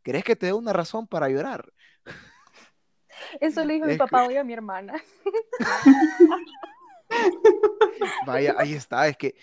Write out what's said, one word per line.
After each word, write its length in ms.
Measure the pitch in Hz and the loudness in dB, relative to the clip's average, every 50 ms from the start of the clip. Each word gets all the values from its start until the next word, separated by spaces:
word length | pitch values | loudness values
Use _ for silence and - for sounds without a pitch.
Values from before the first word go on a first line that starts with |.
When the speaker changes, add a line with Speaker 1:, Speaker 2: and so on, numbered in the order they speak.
Speaker 1:
"¿Querés 220 | _ 131 123 165 - | _ -6 -6 -4 -2
que 120 | - 226 | -2 -2
te 100 | - 185 | -2 0
dé 60 | 180 | -4
una 200 | 196 226 233 220 | -4 -4 -4 -4
razón 340 | 196 175 165 - - 220 226 - | -4 -4 -4 -6 -8 -10 -10 -8
para 200 | - 165 147 135 | -4 -2 -2 -2
llorar?". 440 | 135 139 160 269 233 - - - _ _ _ _ _ _ _ - - - - - - _ _ _ _ - - _ _ _ _ _ _ _ _ _ - - - - - - | -2 -2 -4 -6 -10 -12 -14 -20 _ _ _ _ _ _ _ -20 -20 -20 -20 -20 -20 _ _ _ _ -20 -20 _ _ _ _ _ _ _ _ _ -20 -20 -18 -18 -6 -4
Speaker 2:
Eso 240 | 294 320 - 320 311 | -2 -2 -2 -2 -2
le 100 | 294 311 | -2 -2
dijo 120 | 311 311 | -2 0
mi 60 | 302 | -2
Speaker 1:
Es 60 | 294 - | 0 0
Speaker 2:
papá 200 | - - 262 247 | 0 2 2 2
Speaker 1:
que 40 | 247 | 2
Speaker 2:
hoy 120 | 247 262 | 2 -2
a 80 | 277 277 | -4 -4
mi 80 | 240 | -6
hermana. 420 | 233 233 220 202 190 185 196 196 277 | -10 -12 -10 -10 -12 -12 -12 -12 -12
<laughs> 3250 | 320 - _ _ _ _ 392 370 453 440 - - - 233 - - - - 269 269 277 311 311 - - 349 311 349 359 - - 880 807 - 831 906 988 960 906 762 679 _ _ 453 466 440 370 349 - - 427 - - - - - - 440 - - - 403 - - - - | -12 -14 _ _ _ _ -4 -4 -4 -6 -6 -8 -8 -4 -4 -4 6 8 8 8 8 6 0 6 6 6 6 6 -2 -8 -14 -16 -18 -18 -18 -18 -20 -20 -20 -20 -20 _ _ -2 0 0 0 0 4 4 4 4 6 0 -2 2 0 0 0 0 -6 -8 -6 -6 -6 -6
Speaker 1:
Vaya, 280 | 131 - 139 143 143 - - | -4 -2 0 0 0 0 0
ahí 140 | 147 147 151 | -2 -4 -4
está, 320 | 143 - - 120 127 151 156 | -8 -8 -6 -2 0 0 0
es 80 | 139 | 0
que 180 | - - 131 - _ | -2 -6 -8 -8 _